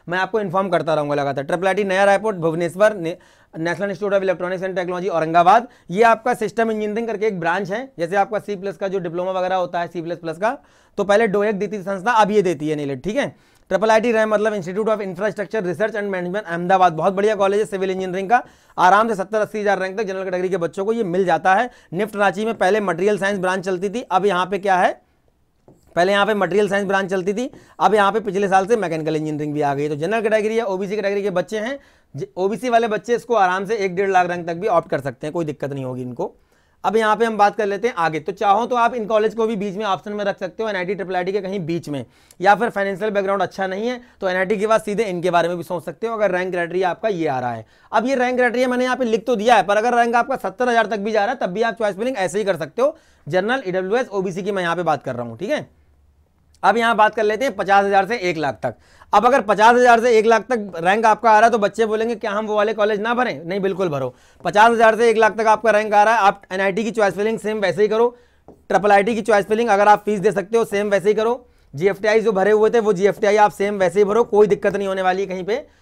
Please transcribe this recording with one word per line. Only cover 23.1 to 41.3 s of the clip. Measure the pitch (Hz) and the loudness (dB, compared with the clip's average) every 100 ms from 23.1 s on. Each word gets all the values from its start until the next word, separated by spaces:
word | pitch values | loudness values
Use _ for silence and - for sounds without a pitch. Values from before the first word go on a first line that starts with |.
| 202 | 0
साइंस | 196 202 | -2 -2
ब्रांच | 180 190 185 | -2 -2 -2
चलती | 185 196 | -4 -4
थी, | 220 | -6
अब | 269 180 196 | -2 0 2
यहाँ | 180 180 | 0 -2
पे | 196 | -2
क्या | 196 185 | 0 2
है, | 220 - _ _ _ _ _ _ _ _ _ 165 | 2 -2 _ _ _ _ _ _ _ _ _ 0
पहले | 180 | 2
यहाँ | 202 202 | 2 2
पे | 208 | 0
मटेरियल | 180 190 208 | 0 0 0
साइंस | 196 196 | 0 0
ब्रांच | 196 190 | -2 -2
चलती | 190 180 | -4 -4
थी, | 208 254 - - - | -4 -6 -10 -16 0
अब | 185 208 | 2 4
यहाँ | 196 | 2
पे | 214 | 2
पिछले | 214 180 202 | -2 -2 2
साल | 190 190 | 2 2
से | 233 | 0
मैकेनिकल | 180 160 156 156 | 0 -4 -2 -2
इंजीनियरिंग | 156 147 151 | -2 -4 -4
भी | 147 | -2
आ | 143 | -2
गई। | 139 147 | -2 -2
तो | 147 | -4
जनरल | 165 226 | -2 -2
कैटेगरी | 214 214 214 226 | 0 0 0 -2
या | 226 | -2
ओबीसी | 185 196 208 | -4 -4 -4
कैटेगरी | 196 202 | -2 -2
के | 202 | -2
बच्चे | 180 180 214 | -4 -4 -6
हैं, | 220 277 _ _ _ 139 | -6 -8 _ _ _ -14
ज-, | 190 - | -10 -4
ओबीसी | 196 220 247 | -4 -2 0
वाले | 233 233 | 2 2
बच्चे | 208 - 233 | -2 -2 -2
इसको | - 226 | 0 0
आराम | 185 185 190 | 2 0 -2
से | 220 | -4
एक | 196 175 | -2 -2
डेढ़ | 196 | 0
लाख | 185 175 | 2 2
रैंक | 175 170 | -2 -6
तक | 170 | -4
भी | 214 | 0
ऑप्ट | 170 - | 0 0
कर | 151 | -4
सकते | 135 123 151 | -6 -8 -8
हैं, | |
कोई | 170 156 | -6 -6
दिक्कत | 143 139 | -6 -8
नहीं | 139 131 | -8 -8
होगी | 127 | -8
इनको। | 123 123 196 - _ _ _ _ | -10 -8 -10 -10 _ _ _ _
अब | 196 214 | -2 0
यहाँ | 214 214 | 2 2
पे | 226 | 0
हम | 214 | 2
बात | 202 208 | 2 2
कर | 208 | -2
लेते | 196 - | -2 -4
हैं | - | -2
आगे। | 165 156 | -2 -2
तो | 151 | -8
चाहो | 180 208 202 240 | -4 0 2 2
तो | 247 | 2
आप | 233 247 | 0 0
इन | 202 | -2
कॉलेज | 220 220 214 | 0 0 0
को | 220 | -2
भी | 226 | -2
बीच | 208 185 | -6 -4
में | 214 | -4
ऑप्शन | 190 214 | -4 -6
में | 208 202 | -6 -6
रख | 190 | -6
सकते | 185 - | -8 -6
हो, | 220 | -6
एनआईटी, | 190 180 190 | -4 -4 -6
ट्रिपल | 185 180 | -4 -4
आईटी | 180 | -2